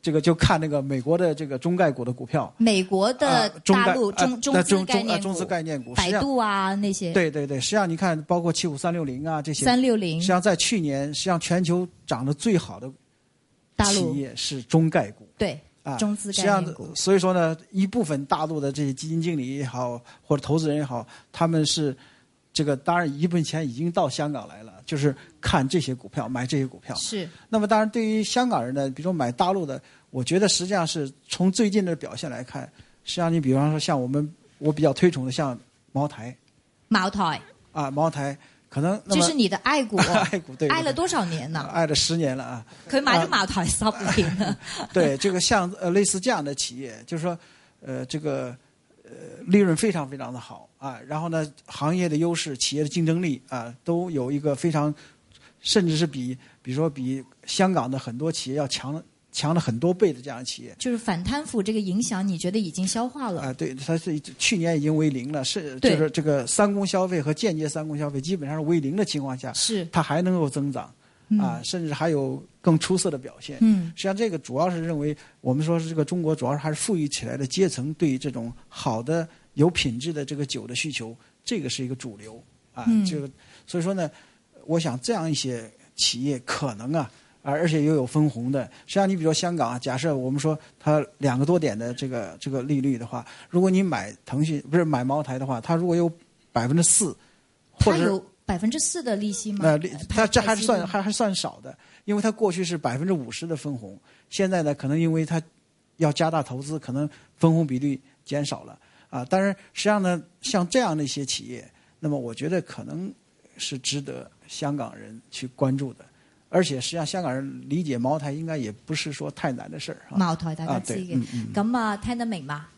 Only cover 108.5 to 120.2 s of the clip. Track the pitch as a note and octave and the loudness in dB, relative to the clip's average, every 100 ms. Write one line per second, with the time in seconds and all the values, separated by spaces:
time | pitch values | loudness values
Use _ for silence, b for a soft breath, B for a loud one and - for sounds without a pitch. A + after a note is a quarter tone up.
108.5 | - - - b b b C3 B2 F#3+ G3 | -6 -10 -20 b b b -10 0 2 2
109.5 | F#3+ B - G#3 G#3 F#3 F3 - _ - | -2 B -2 2 2 2 0 -6 _ -2
110.5 | G3 E3+ B3+ A3+ D#3 C#3 C#3+ C3+ - A2 | 0 2 2 2 0 -2 -4 -6 -8 -8
111.5 | B2 - b b b D#3 C#3+ A#2+ A2 D3 | -14 -16 b b b -4 -4 -6 -6 -2
112.5 | F3+ - - A2 D3+ G3 - _ _ _ | -2 -4 -14 -10 -8 -8 -12 _ _ _
113.5 | - - C3+ - C#3+ C#3 B2+ B2+ _ - | -12 -8 -6 -6 -6 -8 -14 -16 _ -18
114.5 | - C#3+ C#3+ A#2 G#2+ G#2+ A2+ _ - B2+ | -6 -4 -4 -6 -12 -18 -20 _ -12 -12
115.5 | - C3+ C3+ C3+ - - b b b _ | 0 0 2 -4 -10 -20 b b b _
116.5 | F3 E3 C3+ - E3+ D3+ F#3+ E3 C3 C#3 | 2 2 -2 -4 -4 -4 -4 -2 -4 -6
117.5 | B2+ C3 D3+ D#3+ A#2+ B2+ D3+ C#3+ D3 E3 | -10 -4 -4 -2 0 0 0 -2 -6 -6
118.5 | D#3 A2 G#2 - D#3 D#3 C#3+ D3 - D3+ | -4 -6 -8 -6 -6 -4 -6 -8 -4 -4
119.5 | B2 - D#3+ - - - G3+ | -4 -10 -12 -12 -12 -4 0